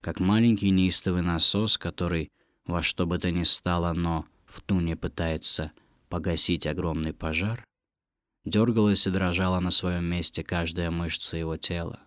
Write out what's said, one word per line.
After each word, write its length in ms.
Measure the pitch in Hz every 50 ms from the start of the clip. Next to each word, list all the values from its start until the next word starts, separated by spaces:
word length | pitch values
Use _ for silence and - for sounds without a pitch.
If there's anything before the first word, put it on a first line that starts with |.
Как 180 | _ - 82 -
маленький 520 | 90 92 101 110 113 117 113 98 - 98
неистовый 520 | 95 92 92 92 90 - - 98 90 90 85
насос, 560 | 87 82 82 - - - 98 110 110 - -
который 540 | - 85 - - 92 85 85 82 76 - _ _ _ _ _ _ _
во 160 | - 87 87 80
что 240 | - - - 92
бы 120 | 82 87 85
то 120 | - 92
ни 140 | 85 87 87
стало, 480 | - - - _ 90 87 87 85 85 82
но 340 | 82 87 85 82 80 78 - _ _ _
в 140 | _ - -
туне 360 | - - 101 92 85 82 80
пытается 760 | - - - - - 87 82 80 76 - - - - 80 80 - _ _ _ _ _ _ _
погасить 580 | - 87 80 92 85 85 - - 87 82 -
огромный 460 | 78 76 85 85 85 78 80 78 80 78
пожар, 520 | _ - 82 78 76 85 104 117 123 - _ _ _ _ _ _ _ _ _ _ _ _ _ _ _ _
дёргалась 600 | - 90 107 113 117 117 113 107 104 101 95 -
и 40 | 98
дрожала 500 | 92 92 92 90 87 90 92 92 92 90
на 100 | 90 90
своём 340 | - - - 90 87 87 85
месте 380 | 85 87 87 82 - - - 82
каждая 480 | - - 87 85 82 82 87 87 85
мышца 460 | 82 85 85 80 - - - - -
его 200 | 82 82 80 80
тела. 440 | 78 - - 87 85 85 87 - - -